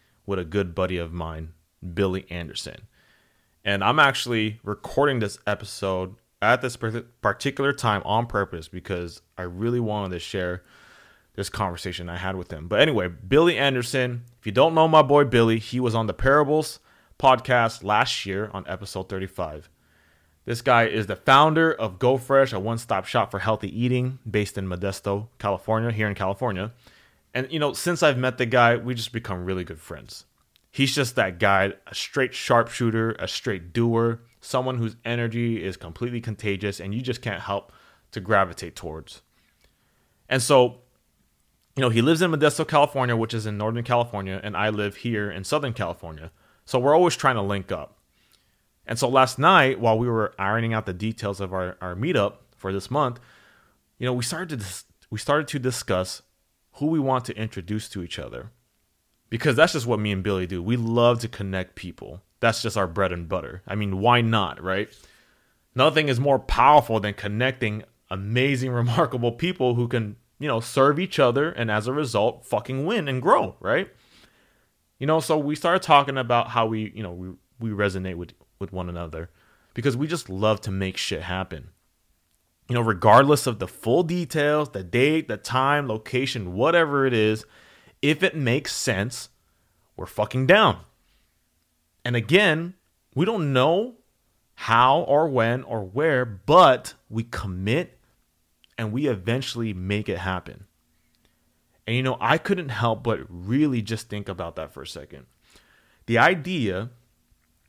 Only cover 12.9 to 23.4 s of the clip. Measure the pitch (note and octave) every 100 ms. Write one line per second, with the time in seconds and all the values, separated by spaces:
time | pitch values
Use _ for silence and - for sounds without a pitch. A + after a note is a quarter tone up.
12.9 | A#2 F2+ E2+ F#2 C#3+ E3+ B2 C#3 C3 A#2+
13.9 | C3+ B2 A#2+ - _ A2+ G2 D#3+ D#3+ D#3+
14.9 | D#3 C#3 D3 C3+ A#2 A2+ A2+ - B2 A#2+
15.9 | A2+ A2 - C3+ D3 C#3+ D3+ D3+ - _
16.9 | _ _ - C3+ B2+ B2+ B2 A2+ - G2
17.9 | G#2 B2+ - G2 F#2+ G#2+ G2 - F#2+ G2
18.9 | F#2+ F#2+ F#2+ F#2+ - D#2+ D2+ - _ _
19.9 | _ _ _ _ _ - A#2 - A#2 A2+
20.9 | A2 G2+ F#2 - C3+ D#3 D#3 D#3+ - A2
21.9 | F#2 B2+ C3 B2 C3+ B2+ G#2 G#2 A#2 -
22.9 | F#2+ - B2 G2 G2